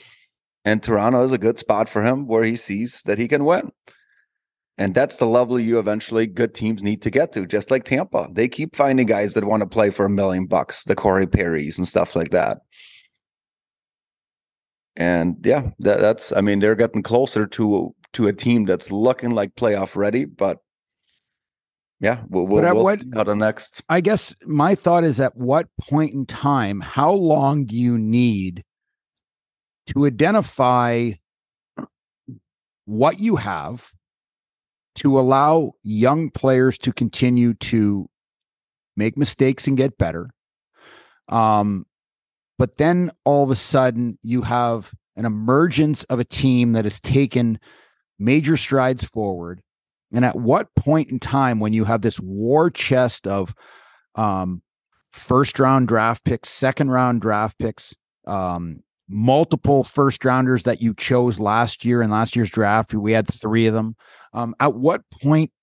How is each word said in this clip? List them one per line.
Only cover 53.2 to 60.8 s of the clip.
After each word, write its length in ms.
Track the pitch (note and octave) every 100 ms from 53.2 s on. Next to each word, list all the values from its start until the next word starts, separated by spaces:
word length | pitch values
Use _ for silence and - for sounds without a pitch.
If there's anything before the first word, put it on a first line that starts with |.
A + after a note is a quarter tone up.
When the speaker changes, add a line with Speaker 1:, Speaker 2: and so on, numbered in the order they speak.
| G2
Speaker 2:
of, 280 | G2 F2+ - - - _ _ _
um, 480 | - G#2+ F#2+ F2+ F2 _ _ _ _ _
first 480 | - - B2+ C#3 -
round 300 | C3 C3+ B2
draft 360 | A2+ A2 A#2
picks, 240 | - A#2+ -
second 420 | - C3 - C#3+
round 300 | B2+ B2+ A#2+
draft 380 | G#2+ G#2 G#2+ -
picks, 360 | A2+ - - - _ _ -
um, 540 | G2 F#2 F2 E2+ D2+ _ _ -
multiple 760 | G2+ A#2 C#3 E3 D#3 - C#3+
first 400 | B2+ - C#3 -
rounders 400 | C3 B2+ B2+ B2+
that 180 | - A2+